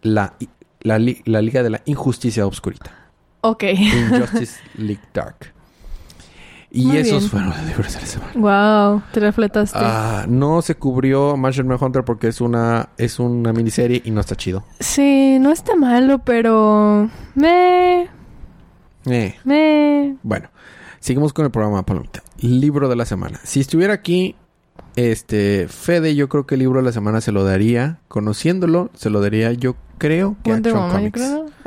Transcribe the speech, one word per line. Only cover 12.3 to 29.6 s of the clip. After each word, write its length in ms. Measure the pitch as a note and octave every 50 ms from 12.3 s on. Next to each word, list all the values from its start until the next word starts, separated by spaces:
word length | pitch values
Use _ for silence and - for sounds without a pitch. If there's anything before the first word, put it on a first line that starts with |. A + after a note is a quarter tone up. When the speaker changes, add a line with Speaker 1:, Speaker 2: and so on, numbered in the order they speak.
| A2+ -
Speaker 1:
una, 480 | A#2+ A#2 A#2 A#2 A#2 A#2 A#2 A2+ - - _ -
es 200 | A#2 A#2+ - -
una 360 | B2 B2 A#2+ A#2+ A#2 A#2 A2+
miniserie 480 | A2+ A#2 A2+ - - B2+ A#2+ B2 B2 -
y 80 | A2
no 80 | A2 G#2+
está 160 | G2+ - -
chido. 300 | - - - F2+ F#2+ G2+ - - -
Speaker 2:
Sí, 560 | - - - - C#4 C#4 C#4 C4+ C4+ C4+ C4+ C4
no 120 | C4 C#4
está 260 | D#4 E4+ - - A4+ F4
malo, 420 | C#4+ B3 A#3+ A#3+ B3+ C4 C#4 C4
pero 880 | - - A#3+ A#3 A#3 A3+ A3+ A3 G#3+ G#3+ G#3+ G#3+ G#3 G#3 G#3 G#3 G#3 A3 - - - - -
meh. 720 | C4+ C#4+ E4 F4 F4+ F4+ F4+ F4+ F4+ F4+ F4+ F4+ F4+ F4 F4+ - - - - - - - - - - - - _ _ _ - _ _ -
Speaker 1:
Eh. 300 | C3 B2 A#2+ A2+ F#2+ - - -
Speaker 2:
Meh. 720 | B3+ C#4 D4+ D#4 D#4 D4+ D4+ D4 D4 D4 C#4+ C#4+ C#4+ C#4 C4
Speaker 1:
Bueno, 280 | - G3+ G3+ - - - _ - - - - - - - - -
seguimos 320 | - - B2+ C3 D3 D3+
con 140 | - - D#3
el 60 | C#3
programa, 340 | A2 A#2 G#2+ G#2+ G#2 G2 F2+
Palomita. 360 | - G#2 E2 - - - - - - - -
Libro 500 | - A#2+ B2 B2+ C3+ D3 D3 C#3 C#3+ C3+
de 80 | B2 A#2+
la 80 | A#2
semana. 340 | - A2 F#2 - - - - -
Si 160 | - - C#3
estuviera 320 | C3+ C3+ - D#3+ F3+ G3+ G#3
aquí, 420 | - - - E3+ F3+ F#3 F#3 - _ _ _ _ _ _ _ _ - - - - -
este, 680 | B2 A#2 A2+ - - - A2 G#2+ G2+ G2+ G2+ G2 F2 -
Fede, 460 | - - - - F3 F3 D#3+ D#3+ D3+
yo 120 | C#3+ C#3+ C3+
creo 180 | - D3 C#3
que 100 | - C#3+
el 40 | C3
libro 200 | C3 C3 B2+ C3
de 60 | C3
la 60 | B2+
semana 300 | A#2 A#2 G2+ G#2+ G#2+ A2
se 100 | A2 -
lo 140 | A2 G2+ F#2+
daría, 540 | F#2+ F#2+ F#2+ G#2 A2+ A#2+ A#2+ B2 D3 E3 - _ -
conociéndolo, 800 | - - G#2 G#2+ G#2+ - - D#3+ F3+ F#3+ F3+ E3+ E3 F3 F3+ - -
se 140 | - - A2
lo 120 | G#2 G#2
daría, 320 | G2+ G2+ G#2 A2 A2 A2+ A#2+
yo 220 | B2